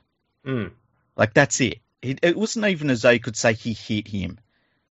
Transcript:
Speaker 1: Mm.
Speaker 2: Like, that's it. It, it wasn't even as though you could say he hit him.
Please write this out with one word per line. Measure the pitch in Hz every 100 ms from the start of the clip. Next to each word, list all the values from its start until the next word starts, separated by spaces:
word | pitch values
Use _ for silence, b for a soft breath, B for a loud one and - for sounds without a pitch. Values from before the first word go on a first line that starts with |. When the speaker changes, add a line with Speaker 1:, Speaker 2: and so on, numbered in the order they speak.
| _ _ _ _ 135
Speaker 1:
Mm. | 131 95 - _ _ _ -
Speaker 2:
Like, | 110
that's | - 139 -
it. | 120 - _ _
It, | 120 139
it | 175 170
wasn't | 220 233 208
even | 175 147
as | 123
though | 123
you | 120
could | 117 110
say | 120
he | 113 120
hit | 110 - 107 101
him. | 101 90 - _ _ _ _ _ _